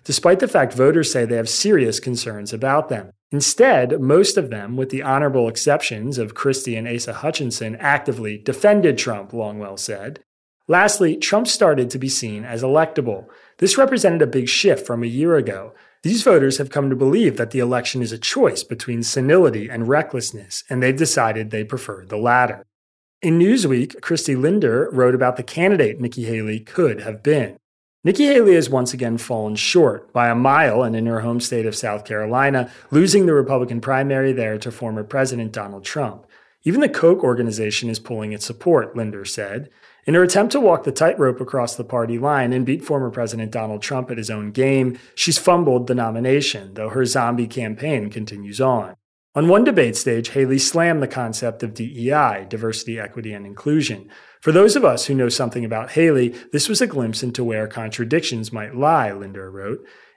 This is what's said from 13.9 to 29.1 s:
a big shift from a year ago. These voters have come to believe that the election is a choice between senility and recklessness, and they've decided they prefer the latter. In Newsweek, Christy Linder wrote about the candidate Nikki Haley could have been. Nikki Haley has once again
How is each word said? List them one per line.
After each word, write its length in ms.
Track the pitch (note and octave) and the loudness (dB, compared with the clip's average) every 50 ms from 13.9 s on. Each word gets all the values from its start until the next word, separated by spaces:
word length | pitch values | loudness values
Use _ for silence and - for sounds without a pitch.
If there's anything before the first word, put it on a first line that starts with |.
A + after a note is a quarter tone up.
| C4+ G#3+ - F3+ E3+ E3 | 2 2 2 2 4 4
a 60 | D3 | 2
big 200 | A#2+ B2+ C3 B2 | 2 2 -2 0
shift 380 | B2 - - G3 F#3+ B2+ - - | 0 -2 2 4 4 2 2 -2
from 160 | - A#2+ A#2 | -6 -4 -4
a 60 | A#2 | -4
year 300 | A#2 A#2+ C3+ D#3 E3+ E3 | -4 -2 0 2 2 2
ago. 360 | D3 A#2+ A2+ G2 F#2+ G2 - - _ _ _ _ _ - | 2 2 -2 -6 -8 -12 -16 -20 _ _ _ _ _ -4
These 180 | E3 A#3 A3 | -2 -2 2
voters 380 | - C4 F#3 D3+ C#3 C3+ C3 - | 4 6 6 6 6 4 0 -2
have 100 | C#3 C3+ | -6 -4
come 220 | - D3 C#3 C3+ | -2 -2 0 0
to 40 | C3 | 0
believe 420 | B2+ C3+ C3+ D#3+ A3+ A3 - - | 2 2 2 4 4 4 2 2
that 120 | B2 A2+ - | 0 -4 -4
the 100 | - C3 | -2 -2
election 440 | A#2+ B2 B2+ A#2+ A#2+ - - B2+ A#2+ | 0 0 0 -2 -2 -4 -4 -4 -4
is 80 | A2 | -6
a 60 | A2+ A2 | -6 -8
choice 440 | - - - C#4 A#3+ D3 - - - | -6 -4 0 2 2 2 2 -2 -8
between 380 | - A#2 - - B2+ A#2 A#2 | -8 -10 -10 -6 -6 -4 -4
senility 680 | A#2 - - C3+ B2+ C#3 E3 F#3+ F3 B2+ A2 G#2+ G#2 A#2 | -4 -2 -2 0 2 4 6 6 6 4 2 -2 -6 -8
and 180 | A#2+ A#2 A#2 | -6 -4 0
recklessness, 760 | A#2 C#3 D3+ D#3 - - B2 A2+ - - G#2 G#2 - - - - - | 0 0 0 0 -2 -6 -8 -8 -8 -10 -12 -14 -14 -14 -14 -10 -6
and 140 | C3+ B2+ B2+ | -2 0 0
they've 120 | C3 C3+ | 0 2
decided 540 | C3+ - - - C3+ A#2 A2+ G#2+ A2 A2 G#2+ | 0 0 0 2 0 0 0 0 -4 -6 -6
they 140 | A2 G#2+ G#2+ | -6 -6 -6
prefer 420 | G#2+ C3+ A#2+ - - G2+ F#2+ F#2 | -6 -8 -8 -8 -12 -14 -14 -14
the 120 | F#2 G#2+ | -10 -6
latter. 500 | G#2 A#2 A#2+ B2 B2+ B2 A2+ - - - _ _ _ _ _ _ _ _ _ _ _ | -2 0 2 4 4 2 2 -2 -10 -16 _ _ _ _ _ _ _ _ _ _ _
In 160 | - E3 E3 | 0 2 4
Newsweek, 640 | E3+ F3 G3+ B3+ B3+ F3+ C#3 C3 A#2+ C#3+ C#3 - - | 4 4 4 4 2 2 2 0 0 -2 -4 -8 -12
Christy 340 | - - E3 D#3+ - D3 C3+ | -4 -4 -4 -2 -2 -2 -2
Linder 540 | B2+ C3+ E3 G3+ G#3 - A#2 A2+ B2+ D#3 - | 0 2 2 2 2 2 2 2 0 -2 0
wrote 220 | - B2+ B2+ B2 B2+ | 0 2 2 4 4
about 240 | B2 B2+ B2 - | 2 2 0 0
the 60 | - A#2+ | -2 -8
candidate 580 | - - D#3+ F3 G3 G3+ E3 C3 G#2 - - | -8 -2 0 2 2 4 4 2 0 -2 -4
Nikki 220 | B2 A#2+ - B2+ A2+ | -8 -8 -6 -8 -6
Haley 360 | A2+ A2+ A2 A2 G#2+ G#2+ A2 | -6 -4 -4 -4 -6 -6 -8
could 420 | A2 - - F3+ E3+ B2+ G#2 G2+ | -10 -8 -2 0 0 0 0 -2
have 200 | G2+ A2+ A2 G#2+ | -8 -12 -12 -4
been. 340 | - C#3+ D3+ C#3+ A2+ F#2+ - _ _ _ _ _ _ _ _ _ - | 0 0 2 2 0 -4 -8 _ _ _ _ _ _ _ _ _ -2
Nikki 220 | F#3 F#3+ - D4 | 0 2 4 4
Haley 300 | C#4+ C#4+ B3 A3 G3 F3 | 6 6 6 8 8 6
has 120 | E3 C#3 | 6 4
once 280 | B2 C3+ B2+ B2 B2 - | 2 0 0 0 -2 -4
again 240 | B2 B2 A#2 | -4 -4 -4